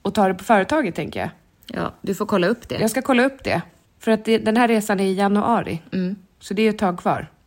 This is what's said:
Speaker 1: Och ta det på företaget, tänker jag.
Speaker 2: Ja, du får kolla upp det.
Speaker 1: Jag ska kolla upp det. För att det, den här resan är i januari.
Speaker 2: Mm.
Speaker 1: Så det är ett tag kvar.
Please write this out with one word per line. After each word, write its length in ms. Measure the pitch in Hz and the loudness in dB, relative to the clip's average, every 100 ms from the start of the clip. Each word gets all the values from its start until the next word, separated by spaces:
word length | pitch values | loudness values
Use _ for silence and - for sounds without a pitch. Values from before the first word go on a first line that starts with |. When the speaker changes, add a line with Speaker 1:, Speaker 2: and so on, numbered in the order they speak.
Speaker 1:
Och 120 | - | -4
ta 140 | 208 190 | 2 2
det 60 | |
på 100 | 185 | 0
företaget, 500 | - 214 190 311 220 | 2 2 4 0 -2
tänker 260 | - 147 95 | -4 -6 -6
jag. 100 | 92 - _ _ - | -8 -8 _ _ -12
Speaker 2:
Ja, 280 | - 175 - | -8 -8 -6
du 120 | - | -6
får 120 | 196 208 | -4 0
kolla 200 | 202 175 | 0 2
upp 220 | 240 - | -2 -6
det. 100 | - | -2
Speaker 1:
Jag 100 | 214 | -2
ska 120 | 262 | -2
kolla 220 | 262 247 | 0 2
upp 200 | 269 269 | 2 -2
det. 180 | - 135 - _ _ _ | -4 -4 -4 _ _ _
För 120 | - | 0
att 140 | 220 | 0
det, 140 | 220 220 | 2 2
den 180 | 220 220 | 2 2
här 120 | 240 | 4
resan 320 | 226 208 196 | 2 2 0
är 40 | |
i 100 | 196 | 0
januari. 680 | 190 202 202 220 220 - 160 - | 2 2 2 2 0 0 -6 -6
Speaker 2:
Mm. 240 | 190 180 208 - _ | -4 -4 -6 -14 _
Speaker 1:
Så 140 | - | -6
det 80 | 202 | 0
är 80 | 220 | 0
ett 80 | 214 | 2
tag 200 | 196 180 | -2 0
kvar. 320 | 196 139 - _ | -2 -2 -6 _